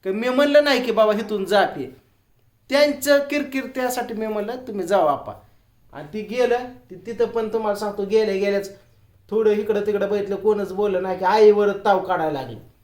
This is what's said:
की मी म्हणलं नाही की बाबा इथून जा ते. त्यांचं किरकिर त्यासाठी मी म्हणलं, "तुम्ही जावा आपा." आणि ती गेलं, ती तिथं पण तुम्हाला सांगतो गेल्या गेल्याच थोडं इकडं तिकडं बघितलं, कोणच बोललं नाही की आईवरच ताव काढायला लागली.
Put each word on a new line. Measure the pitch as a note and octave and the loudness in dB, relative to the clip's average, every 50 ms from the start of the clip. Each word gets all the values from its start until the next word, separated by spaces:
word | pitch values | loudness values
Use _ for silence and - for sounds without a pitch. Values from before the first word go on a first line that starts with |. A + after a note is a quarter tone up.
| _ | _
की | F#3+ | -4
मी | G3 G#3+ A#3 B3+ | -4 -2 -2 0
म्हणलं | B3+ C4 C#4+ C#4+ C#4+ D4 D4 | 2 2 2 6 6 4 4
नाही | C#4+ C4+ B3+ B3+ | 6 2 0 0
की | A#3+ | 0
बाबा | G#3+ G#3 A3 G#3+ G#3 | 2 4 4 4 4
इथून | G#3 A3+ G#3 G#3+ G3+ G3 | 0 -2 -4 -4 -4 -2
जा | F3 G3+ G3+ F#3 | 2 2 2 2
ते. | - - D3+ C3 - - - _ _ _ _ _ _ _ _ _ _ _ _ _ _ | 2 -2 -8 -12 -12 -14 -20 _ _ _ _ _ _ _ _ _ _ _ _ _ _
त्यांचं | C4+ C#4+ D4 D4 C#4+ - - C#4+ C#4+ C#4+ | 2 2 2 2 2 -2 0 2 2 2
किरकिर | C#4 - D4 D4 C#4 - - C4+ C4 G#3+ - | 2 0 -4 -4 -4 -4 -6 -6 -6 -6 -6
त्यासाठी | C4 B3+ B3 - B3 A#3 - A3+ | -4 -4 -4 -4 -4 -6 -6 -6
मी | G#3 A3 | -6 -6
म्हणलं, | A3 G#3+ G#3 G#3 G#3+ A#3+ | -4 -4 -4 -6 -6 -8
"तुम्ही | B3+ - - G#3 G3+ F3 | -10 -10 -10 -8 -6 -2
जावा | E3 G3+ F#3 E3 D3 | 2 2 4 4 2
आपा." | C#3 C3 - G#2+ G2+ - _ _ _ _ _ _ _ _ _ _ - | 2 0 -4 -12 -14 -16 _ _ _ _ _ _ _ _ _ _ -18
आणि | C#3+ D3+ D3 - | -18 -18 -12 -10
ती | G#3+ | -10
गेलं, | G3+ F#3 A3 B3+ B3 A3+ A#3 B3 B3+ B3+ - - _ _ | -10 -6 -2 0 2 2 2 0 -2 -8 -14 -20 _ _
ती | F#3+ | -20
तिथं | F3+ - A#3 A3+ - A#3 | -18 -14 -14 -2 -2 -2
पण | G#3+ - A#3 A3 G#3+ A3 | -2 0 -4 -4 -2 -4
तुम्हाला | A3+ G#3+ G#3+ G3+ G3+ | -4 -2 -2 -2 -2
सांगतो | G#3+ G#3 G3+ G#3 G3 | -4 -6 -4 -4 -4
गेल्या | F#3+ G#3+ A3 A3 G#3 G3 | 0 2 2 2 2 0
गेल्याच | F#3+ G3+ G3+ G3+ G3 G3 - - - _ _ _ _ _ _ _ _ _ _ | 0 0 0 0 -2 -4 -6 -14 -20 _ _ _ _ _ _ _ _ _ _
थोडं | G3+ A3 A3 G#3+ | -2 2 2 2
इकडं | G#3 G#3 G#3 - G#3+ G3+ G3+ | 2 2 0 0 -2 0 0
तिकडं | G#3+ G3+ G3 G3+ G3 | 0 -2 -2 0 0
बघितलं, | G#3 G#3 G3 F#3+ G3+ | -2 -2 -2 -4 -6
कोणच | F#3 F#3+ G#3+ G#3+ G3+ G3+ F#3 F#3 | -2 0 0 0 0 -2 -6 -4
बोललं | F#3+ G#3 G#3 F#3+ F3+ F#3 | -2 -2 0 0 -2 -2
नाही | F#3+ F#3 F3+ | -2 -4 -2
की | F#3 | 0
आईवरच | F#3 G3+ A3 G#3+ G#3+ G#3 G#3 G#3 G3+ G3 G3 - | 2 4 8 8 8 8 6 4 2 0 0 2
ताव | G#3+ G3 F#3 | 2 2 2
काढायला | F#3 F#3 F3+ F3 D#3+ D#3 D3+ C3+ | 2 -2 -2 0 0 -2 -2 -4
लागली. | C3 A2+ A2+ - - - _ _ | -8 -10 -14 -16 -18 -20 _ _